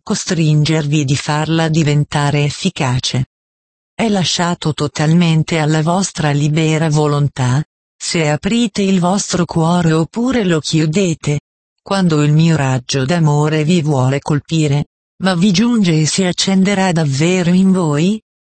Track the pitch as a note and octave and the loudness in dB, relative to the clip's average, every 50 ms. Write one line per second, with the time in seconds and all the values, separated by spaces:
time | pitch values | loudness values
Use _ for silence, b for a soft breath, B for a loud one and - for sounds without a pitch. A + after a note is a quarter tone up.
0 | - - G#3 - - - F#3 D#3+ D#3+ D3+ D3+ D3+ D3 D#3 D#3+ D#3 D3+ C#3+ D3+ D#3 | -6 -6 -4 -4 -2 -4 -2 0 2 2 2 2 2 2 0 0 0 0 0 0
1 | C#3+ C3+ C#3+ - - - D3 D3+ D#3 D3+ E3 E3 D#3+ D#3 D#3 E3 D3+ D3 D3 D3 | 0 0 -2 -2 -2 -4 -2 -2 -2 0 0 0 0 0 0 0 0 2 2 0
2 | C#3+ - - D3 C#3+ C#3+ D3 D3 D3 C#3+ - - - F#3 - - C#3+ B2+ B2 C3 | 0 -2 -2 -2 0 0 0 0 0 -2 -4 -4 -6 -6 -4 -2 -2 -2 -2 -2
3 | - - - C3+ C3 - _ _ _ _ _ _ _ _ _ _ _ _ _ - | -4 -2 -2 -4 -4 -4 _ _ _ _ _ _ _ _ _ _ _ _ _ -4
4 | A#3 A3 G#3 F#3+ D#3 - - - F3 F3 F3 - - D#3 C#3+ - D3 C#3+ - - | -2 0 0 0 -2 -2 -2 -2 -2 -2 -2 -4 -4 -6 -4 -4 -6 -6 -4 -2
5 | D3+ D#3 E3 F3 F3 E3 D#3+ D#3 D3 - E3+ D#3+ D3+ D3+ D#3 D#3+ D3+ E3+ F3 G3 | 0 2 2 2 2 2 2 0 0 0 -2 -2 0 0 0 0 0 0 0 -2
6 | F#3 - - - D3+ D3 C#3+ C#3+ D3+ D3+ D3+ E3 D#3+ D#3 D#3 D3+ E3 D#3 D3 D3+ | -2 -4 -4 -4 -2 0 0 0 0 0 0 0 0 0 0 0 0 0 2 2
7 | D3+ D3 D3 C#3+ C#3+ C3+ - - B2+ B2 B2+ D3 D#3 _ _ _ _ _ _ - | 2 2 0 0 -2 -2 -2 -2 -2 0 0 0 -2 _ _ _ _ _ _ -14
8 | - - - E3+ D#3 D3 D3+ - - G3+ A#3 A#3 A#3+ G3+ - G3+ G3 F#3+ G3 F3+ | -8 -4 -2 -2 0 0 -2 -2 -2 -2 0 0 -2 -2 -2 -2 0 0 2 2
9 | E3+ F3 G3 G3 - - F3+ F3 E3+ - - E3+ D#3+ E3 F3 F3 E3 D#3+ D#3 D#3+ | 2 0 0 -2 -2 -4 -2 -2 -2 -2 0 0 0 2 2 2 2 2 2 0
10 | D#3+ - - A3+ A#3+ C4 B3+ A#3+ G3 F3+ E3+ - - - E3 D#3 D#3+ D#3 D#3 G3+ | -2 -2 -4 -4 -2 -2 0 0 0 0 0 -2 -2 -2 0 0 0 0 0 0
11 | G3 E3+ D3+ - - D3 D3 C#3+ _ _ _ _ _ _ _ _ - - G3 G3 | 0 -2 -2 -4 -4 -4 -4 -4 _ _ _ _ _ _ _ _ -8 -4 -2 0
12 | F#3 E3+ D#3+ D3 D3 D3 D3+ D#3 E3 E3 D#3+ D3 C3+ C3 C3 B2+ - - - C3+ | 2 2 2 2 2 4 4 4 4 4 2 2 0 0 -2 -2 -4 -4 -4 -2
13 | C3 C3+ F3 E3+ D#3+ D3 D3 D3 D3+ D3+ D#3 D#3 D3+ D3+ F3+ E3+ C#3+ D#3 C#3+ B2+ | -2 0 0 2 2 2 2 2 0 0 0 0 0 2 0 0 0 0 0 0
14 | B2+ C3 C#3 C#3+ - - D3+ C#3 - - E3 D#3+ D3+ C#3+ C#3 D3 - _ _ _ | 0 0 0 -2 -2 -2 -2 -2 -2 -2 -2 0 0 0 0 -2 -2 _ _ _
15 | _ _ _ - F3 F#3+ F#3 E3 G3 G#3+ E3+ F#3+ A#3 A#3+ A#3+ A3 F#3+ F3 D#3 D#3 | _ _ _ -4 -2 -2 0 2 2 2 2 2 2 2 2 2 2 2 2 2
16 | D#3 D3 - G3 F#3+ F3+ F3 - - G3 F#3+ F#3+ F#3+ G3+ G3+ F#3+ F#3+ F#3 E3 E3 | 0 0 0 -2 -2 -2 -2 -2 -2 0 2 2 2 2 0 0 0 0 0 0
17 | D#3+ C#3+ C3+ C#3 D#3+ F3 F#3 F#3 E3+ E3+ F3+ F#3 F#3+ F#3+ F3+ F#3 E3+ D3+ C#3+ D3 | 0 -2 0 0 0 0 0 0 2 2 2 4 4 2 2 2 0 0 0 0
18 | E3+ G3 A3 A3 _ _ _ _ _ | 0 0 -2 -4 _ _ _ _ _